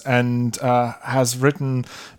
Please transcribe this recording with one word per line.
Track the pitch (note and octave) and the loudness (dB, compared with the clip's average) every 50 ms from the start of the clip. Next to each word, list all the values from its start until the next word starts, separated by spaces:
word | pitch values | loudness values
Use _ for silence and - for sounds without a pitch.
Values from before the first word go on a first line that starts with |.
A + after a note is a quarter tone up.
| - | -2
and, | C3+ B2+ B2 B2 B2 A#2+ A#2+ B2 A#2+ A#2 - C3+ | 0 2 2 2 2 2 0 0 0 -2 -2 0
uh, | B2+ B2 B2 A#2+ A#2+ A#2 - - | 2 2 2 2 0 -4 -10 -8
has | B2 B2 C3+ C3 A#2 A#2+ | -2 0 2 2 0 0
written, | B2+ C3 C#3+ D3 - C#3+ C3+ C3 B2+ A#2+ - - - - - - | 2 2 2 2 2 -2 -2 -2 -2 -4 -6 -10 -18 -18 -18 -8